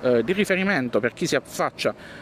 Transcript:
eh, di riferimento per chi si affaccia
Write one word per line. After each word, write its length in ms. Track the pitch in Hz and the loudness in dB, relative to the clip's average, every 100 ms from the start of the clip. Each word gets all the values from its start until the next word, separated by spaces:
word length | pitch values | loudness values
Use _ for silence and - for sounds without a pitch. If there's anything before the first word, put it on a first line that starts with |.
eh, 200 | 127 120 | 2 4
di 120 | 117 | 2
riferimento 680 | 190 196 185 190 170 123 107 | 0 2 2 2 0 0 0
per 140 | - | 0
chi 120 | - 175 | -2 0
si 80 | |
affaccia 600 | - - - 151 - 120 - - - | 0 -2 -4 -4 -2 -4 -4 -10 -18